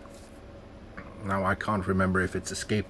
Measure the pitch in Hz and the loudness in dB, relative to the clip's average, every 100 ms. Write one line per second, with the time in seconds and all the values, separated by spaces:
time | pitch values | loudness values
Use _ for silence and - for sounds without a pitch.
0 | - - - - - - - - - - | -16 -16 -16 -16 -16 -16 -16 -16 -14 -14
1 | - - 98 98 95 98 - 107 95 95 | -14 -8 -2 2 2 2 2 2 4 4
2 | 92 92 90 92 - 90 - 107 | 6 4 4 0 -4 -4 0 0